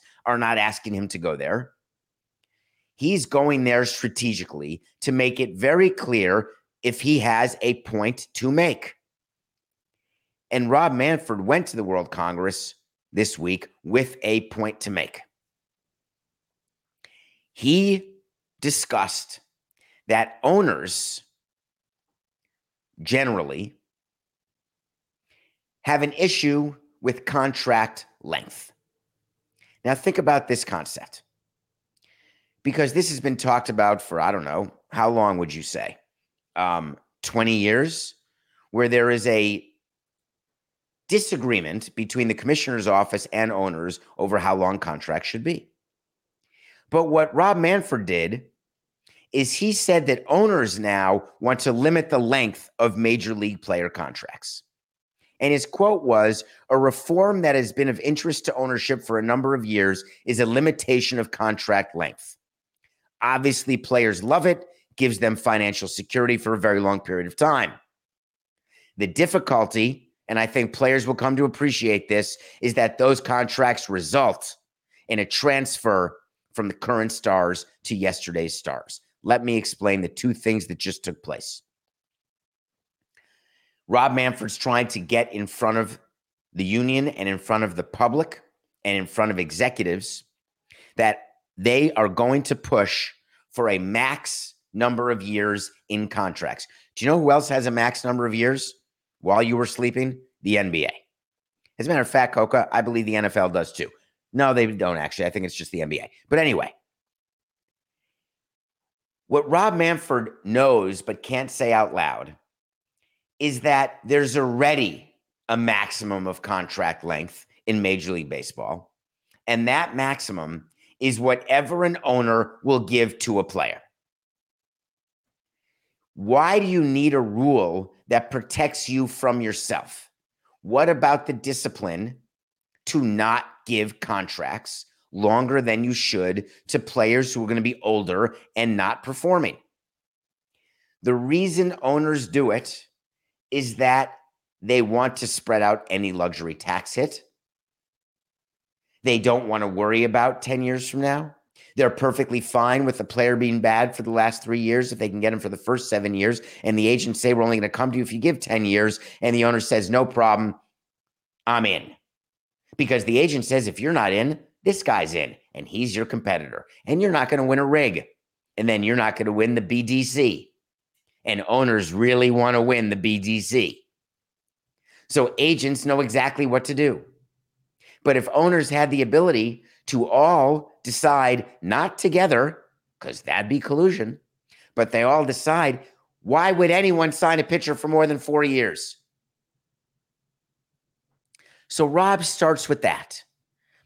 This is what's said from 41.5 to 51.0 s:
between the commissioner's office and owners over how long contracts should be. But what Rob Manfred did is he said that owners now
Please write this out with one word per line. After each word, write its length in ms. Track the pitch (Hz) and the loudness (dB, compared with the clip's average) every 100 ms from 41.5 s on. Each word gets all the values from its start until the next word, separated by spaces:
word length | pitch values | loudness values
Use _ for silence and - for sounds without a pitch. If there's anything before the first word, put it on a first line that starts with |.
| 107 78 98 - - | 0 -2 -8 -10 -10
between 340 | 107 127 117 | -6 -2 -2
the 40 | |
commissioner's 540 | 110 123 151 - 120 101 | 0 0 0 -2 -2 2
office 400 | 98 101 104 - | 2 2 -4 -4
and 180 | 107 110 | -2 -2
owners 480 | 98 95 82 87 90 _ - | -2 -4 -4 -8 -10 _ -6
over 200 | 98 101 | -2 0
how 180 | 92 95 | 0 2
long 240 | 92 95 | 0 -2
contracts 480 | - 76 - 80 - | -6 -8 -6 -6 -6
should 160 | 113 | -8
be. 260 | 143 175 - _ _ _ _ _ _ _ _ _ _ _ _ | -6 -8 -10 _ _ _ _ _ _ _ _ _ _ _ _
But 160 | 165 160 | 2 4
what 280 | 156 156 139 | 4 4 4
Rob 220 | 190 180 | 4 4
Manfred 480 | 165 196 - 123 95 | 2 2 0 -4 0
did 380 | 87 85 120 - _ _ _ _ _ _ _ _ | 0 0 -4 -12 _ _ _ _ _ _ _ _
is 180 | 135 127 | -2 -2
he 220 | - 214 | -2 -2
said 320 | 202 - 170 139 | 0 2 2 2
that 180 | 123 - | -2 2
owners 520 | 165 214 180 113 92 | 4 4 2 0 -2
now 440 | 104 98 | -2 0